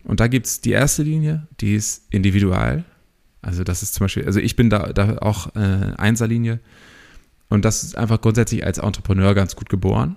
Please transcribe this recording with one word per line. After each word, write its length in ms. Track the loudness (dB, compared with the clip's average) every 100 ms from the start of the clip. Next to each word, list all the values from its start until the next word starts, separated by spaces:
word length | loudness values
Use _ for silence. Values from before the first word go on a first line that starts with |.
Und 160 | -4 0
da 60 | 2
gibt's 340 | 0 -2 -4
die 120 | -2
erste 300 | 2 2 0
Linie, 440 | -2 0 -2 -2 -8 -6
die 140 | -2
ist 300 | 0 -2 -8 -4
individual. 760 | 0 2 4 2 2 0 -2 -6 _ _ _ _ _
Also 240 | -8 -4
das 180 | -4 -4
ist 120 | -4
zum 100 | -2
Beispiel, 200 | -2 -2 0
also 140 | 0
ich 160 | 2 2
bin 140 | 4
da, 220 | 2 0
da 260 | 0 0 0
auch, 360 | -2 -2 -4 -2
äh, 380 | 0 0 -2 0
Einserlinie. 640 | 0 2 0 0 -2 -4 -8 -20 -20 -20 -20 -20 -20 _ -2
Und 160 | 2
das 180 | 2 0
ist 140 | -4 -4
einfach 220 | 0 2
grundsätzlich 440 | 2 2 2 0
als 140 | -2 -2
Entrepreneur 560 | -4 -4 0 2 4
ganz 220 | 4 0 -4
gut 120 | -6
geboren. 480 | -2 0 0 0